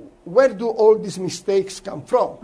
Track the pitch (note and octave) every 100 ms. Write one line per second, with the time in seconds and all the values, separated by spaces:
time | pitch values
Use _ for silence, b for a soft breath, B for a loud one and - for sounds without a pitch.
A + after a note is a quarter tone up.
0 | - _ - F#3+ C4+ G3 A#3 A3 A3 A3
1 | G#3 F3+ F3+ - - G3 F#3+ - G3 D3+
2 | - B3 F#3 -